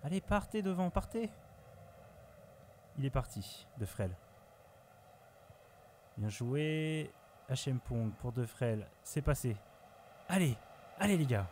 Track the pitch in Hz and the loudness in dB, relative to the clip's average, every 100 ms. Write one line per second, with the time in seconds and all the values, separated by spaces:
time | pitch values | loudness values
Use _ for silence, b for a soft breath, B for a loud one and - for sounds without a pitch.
0 | 139 190 - 202 196 220 190 180 180 196 | -2 -2 2 0 2 -2 0 2 2 2
1 | 190 226 220 - - - - - - - | 0 -2 -4 -6 -20 -20 -20 -20 -20 -20
2 | - - - - - - - - - - | -20 -20 -20 -20 -20 -20 -20 -20 -16 -4
3 | 135 135 127 - 98 - - - 104 - | 0 0 -2 -6 -10 -12 -16 -8 -8 -2
4 | 98 90 - - - - - - - - | -2 -2 -12 -20 -20 -20 -20 -20 -20 -20
5 | - - - - - - - - - - | -20 -20 -20 -20 -20 -20 -20 -20 -20 -20
6 | - - 107 101 120 139 151 156 156 156 | -18 -6 -4 -2 -2 0 2 2 2 0
7 | 151 - - - - 131 - 127 - 120 | -2 -10 -20 -20 -6 -2 0 -2 0 0
8 | 113 107 127 120 117 - 120 110 101 - | 0 -2 -6 -2 -4 0 0 0 -4 -14
9 | - - 147 143 127 107 - - - - | -6 -2 2 2 2 -2 -6 -20 -20 -20
10 | - - - 185 170 117 - - - - | -20 -20 0 4 4 4 -4 -20 -18 0
11 | 202 190 147 113 92 | 4 6 6 4 2